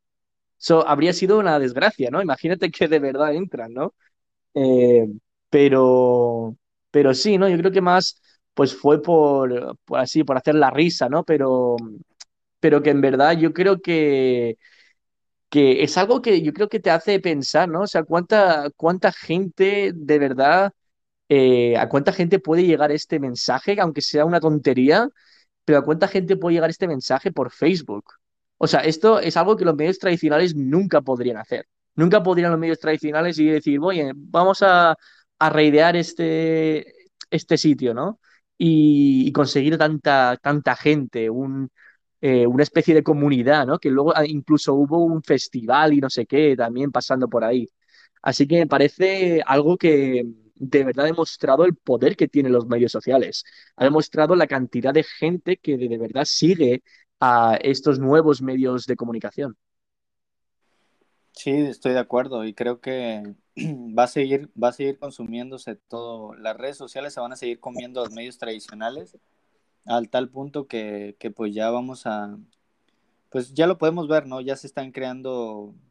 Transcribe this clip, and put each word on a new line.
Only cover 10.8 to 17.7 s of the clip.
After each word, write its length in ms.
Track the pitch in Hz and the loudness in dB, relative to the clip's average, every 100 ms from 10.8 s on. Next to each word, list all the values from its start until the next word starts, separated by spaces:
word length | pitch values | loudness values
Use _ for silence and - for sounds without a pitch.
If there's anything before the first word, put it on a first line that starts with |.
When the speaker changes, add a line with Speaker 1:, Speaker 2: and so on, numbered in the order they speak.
| 170 - 123 | 0 0 -2
Speaker 1:
¿no? 140 | 156 170 | -2 0
Pero, 520 | 151 135 127 123 120 113 107 - _ - _ _ _ | 0 2 0 0 -2 -6 -16 -20 _ -20 _ _ _
pero 220 | 160 147 | 4 4
que 60 | 147 | 4
en 100 | 139 | 2
verdad 360 | 131 127 147 170 | 2 4 4 4
yo 160 | 160 | 0
creo 280 | 156 185 190 | 2 0 0
que, 760 | 185 165 151 135 131 123 117 110 _ _ _ _ _ _ _ _ - | -2 0 2 2 2 0 -2 -6 _ _ _ _ _ _ _ _ -2
que 340 | 147 135 127 | 4 4 4
es 140 | 147 180 | 2 0
algo 240 | 196 247 | 2 0
que 200 | 233 180 | 2 0
yo 120 | 151 | 0
creo 160 | 147 208 | -4 -4
que 100 | 220 | -2
te 120 | 190 | 0
hace 280 | 165 - 196 | 0 0 -2
pensar, 500 | 180 147 131 151 | 0 -4 -2 0
¿no? 120 | 180 | 0